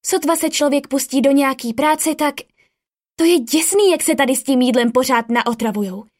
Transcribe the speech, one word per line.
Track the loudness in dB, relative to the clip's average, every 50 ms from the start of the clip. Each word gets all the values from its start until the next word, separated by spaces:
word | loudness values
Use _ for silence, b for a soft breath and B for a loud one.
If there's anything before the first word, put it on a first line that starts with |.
| _
Sotva | -2 -4 -2 0 0 -2
se | 0 -2 -4
člověk | -2 0 0 0 0 -2 -2
pustí | -2 -4 -4 -4 -2 -2 0
do | 2 4
nějaký | 4 4 2 0 -2 -4 -6 -6 -4
práce, | -2 0 0 0 0 -2 -4 -2
tak | -2 -2 -4 -4 -6 -16 _ _ _ _ _ _ _ _ _ _ _ _ _ _
to | 0 2
je | 4 4 2
děsný, | 0 0 -2 0 0 0 2 4 4 4
jak | 2 2 0
se | -2 2
tady | 2 2 2 2
s | -2 0
tím | 0 2 2
jídlem | 2 2 2 2 0 0
pořád | -2 -2 -2 0 0 -2 0 0
naotravujou. | -2 -2 0 -2 -4 -4 -4 -4 -4 -4 -6 -6 -8 -12 -16 _ _